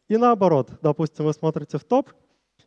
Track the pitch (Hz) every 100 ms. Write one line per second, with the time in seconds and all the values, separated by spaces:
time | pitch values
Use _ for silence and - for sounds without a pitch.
0 | - 220 240 220 185 143 120 - 151 147
1 | 156 - 151 151 160 156 147 147 - 254
2 | - _ _ _ _ _